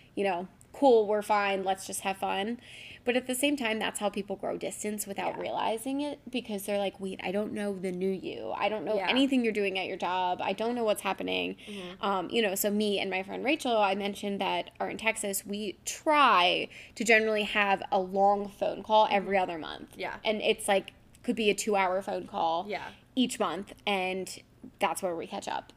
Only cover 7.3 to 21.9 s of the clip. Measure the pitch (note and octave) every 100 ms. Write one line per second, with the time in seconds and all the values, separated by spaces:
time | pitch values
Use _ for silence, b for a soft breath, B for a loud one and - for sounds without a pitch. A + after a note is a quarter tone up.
7.3 | G3 G#3+ G#3+ G#3 F#3+ F#3 F3+ F#3+ F#3+ -
8.3 | B2 G2+ - G3+ G#3+ D#3 G#3+ F#3 A#3+ C4+
9.3 | C4 A3+ G#3 G3 F#3 E3+ F3+ F3+ F#3 F3+
10.3 | F3+ - G3 A3+ B3 A3 G3+ G3 F#3+ F#3
11.3 | F#3 F3+ F#3+ - G3+ F3+ F#3+ G3+ F#3+ E3+
12.3 | A#3 G#3+ F#3+ G#3 G#3 G#3+ G3 F#3+ F#3 F#3+
13.3 | F#3 A3 D#4 C4 A3+ G3+ G3 G3+ G3+ G3+
14.3 | G3 F#3+ F3 - - F#3+ F#3+ G#3+ A3 G3+
15.3 | G3 G3 G3+ G#3+ - - - - D4 C4
16.3 | F#3+ F3+ E3 - B B - G#3+ A3 A3
17.3 | G#3+ G#3 G#3+ G3+ G3 - G3+ F#3 F#3+ G3
18.3 | G3+ G3+ - G3+ E3 G3 G#3+ G#3+ G3+ F#3
19.3 | G3 F3+ E3+ C#3 D2+ - - F3 - -
20.3 | G#3+ - G#3+ - G3 - - - - -
21.3 | A#3 G#3 G3+ - G3 F#3